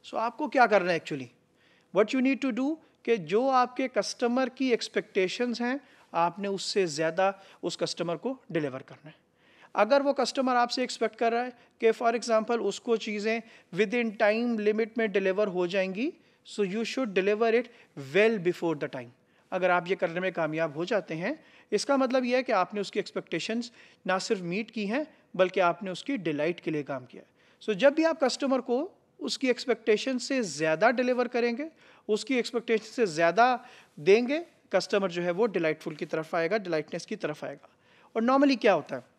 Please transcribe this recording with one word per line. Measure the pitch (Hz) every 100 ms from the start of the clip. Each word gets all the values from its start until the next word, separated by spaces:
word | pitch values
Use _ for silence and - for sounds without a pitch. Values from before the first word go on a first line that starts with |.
So | -
आपको | - 226 - 294
क्या | 277 233
करना | 202 180
है | 165
actually? | - 147 123 _ _ _ _ _ _
What | - 220
you | 262 254
need | 269
to | 269 226
do | 269 320 _ _
कि | - 233
जो | 151 208 269
आपके | 262 247 247 262
कस्टमर | 226 190 - 240 247 254
की | - 262
एक्सपेक्टेशंस | 226 - 214 - 202 185 - 247 233
हैं, | 240 277 _ - _
आपने | 170 170 165 202
उससे | 196 - 208 180
ज़्यादा | 143 160 170 190 196 - -
उस | 180
कस्टमर | - 170 - 165
को | 170 247 262 _
डिलीवर | 165 143 131 -
करना | 143 156
है। | - _ _ _ _ -
अगर | - 214 277
वो | 277
कस्टमर | 277 247 - 254
आपसे | 247 240 -
एक्सपेक्ट | 247 - 220
कर | - 233
रहा | 233
है | 247 - _ _
कि | 226
for | 220 233
example | 233 233 220 220 233
उसको | 202 - - 226
चीज़ें | 226 208 214 226 220 - _
within | 170 208 240 226 202
time | 208 220 240 226
limit | 208 214 226 226
में | 220
डिलीवर | 190 190 190 208
हो | 180 180
जाएंगी, | 196 190 190 285 - _ _ -
so | -
you | 196 208
should | 220 - 254
deliver | 190 190 208 226
it | 226 240 - _ - 135
well | 165 220 226
before | 170 165 170
the | 151 147
time। | 135 120 _ _ _ _
अगर | 185 180
आप | 175 175
ये |
करने | 185 175 165
में | 185
कामयाब | 175 156 156 165 143
हो |
जाते | 180 214 180
हैं, | 160 196 311 _ - _
इसका | 208 - 277
मतलब | 262 262
ये | 247
है | 247
कि | 254
आपने | 208 180 208
उसकी | 190 214
एक्सपेक्टेशंस | 185 190 - 170 - 226 233 - - _ 185
ना | 185
सिर्फ | - 208
मीट | 170 185 226
की | 220 202
हैं, | 247 302 _ _
बल्कि | 180 185 196
आपने | 175 170 190
उसकी | 175 - 277
डिलाइट | 165 147 156 175
के | 175
लिए | 151
काम | 135 135
किया | 123 -
है। | - _ _ _
So | -
जब | 196 269
भी | 302
आप | 320 320
कस्टमर | 254 - 277 262
को | 254 240 349 _ _ -
उसकी | 269 - 254
एक्सपेक्टेशन | 247 - 226 - 214 262 254
से | - 269
ज़्यादा | 202 143 160 160 220
डिलीवर | 254 247 247 240
करेंगे, | 240 240 233 320 _ - - -
उसकी | 214 - 254
एक्सपेक्टेशन | 226 240 - 220
से | - -
ज़्यादा | 208 151 170 175 247 240 - - _ -
देंगे, | 151 214 247 302 349 _ _
कस्टमर | 190 - 208 190
जो | 175
है | 175
वो | 175
डिलाइटफुल | 233 185 160 156 170
की | 156
तरफ | 160 160 156
आएगा, | 175 165 214
डिलाइटनेस | 185 156 151 175
की | -
तरफ | 208 156 151
आएगा। | 139 143 - _ _ _ _
और | 226
normally | 226 269 285 262
क्या | 226
होता | 170 -
है | 131 -